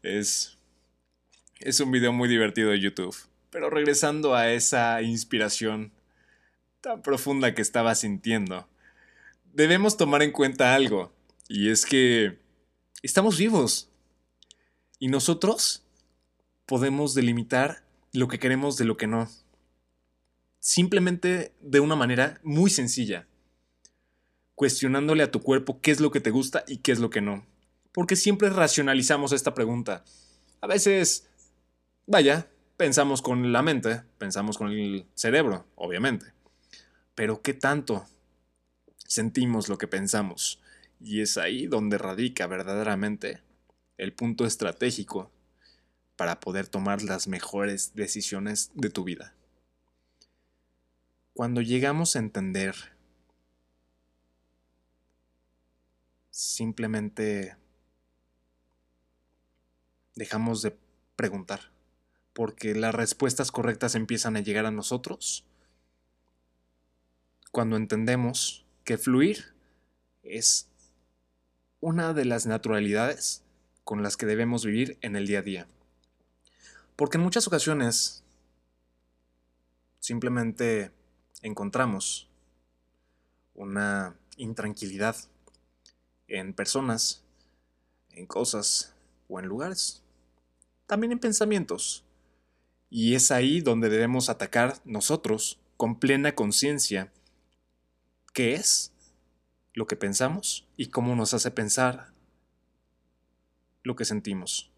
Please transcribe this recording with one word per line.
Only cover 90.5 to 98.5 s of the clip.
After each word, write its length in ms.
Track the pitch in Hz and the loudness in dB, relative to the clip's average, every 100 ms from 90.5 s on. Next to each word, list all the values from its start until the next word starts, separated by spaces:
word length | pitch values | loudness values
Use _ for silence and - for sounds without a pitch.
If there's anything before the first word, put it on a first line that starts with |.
| _ _ _ _ | _ _ _ _
También 240 | 208 233 | -2 -2
en 80 | 240 | -2
pensamientos. 840 | 240 208 208 208 165 87 - - _ _ _ _ _ _ _ _ _ | -2 0 2 0 -2 -6 -6 -8 _ _ _ _ _ _ _ _ _
Y 240 | 117 113 | -2 2
es 160 | 127 - | 4 4
ahí 300 | 127 131 160 | 4 4 2
donde 300 | 151 113 113 | 2 2 2
debemos 380 | 107 117 127 127 | 2 2 0 -2
atacar 520 | 113 101 120 123 135 | -4 -2 2 2 0
nosotros 760 | - 107 - 156 - 113 - - _ _ | -10 -4 -2 -2 -2 -2 -2 -8 _ _
con 240 | 117 113 | -2 0
plena 340 | 135 135 143 | 2 4 2
conciencia 800 | 147 107 104 139 147 - 98 98 _ _ _ _ _ _ _ _ _ _ _ _ | 0 0 0 0 0 -2 -2 -6 _ _ _ _ _ _ _ _ _ _ _ _
qué 200 | - 120 | -2 0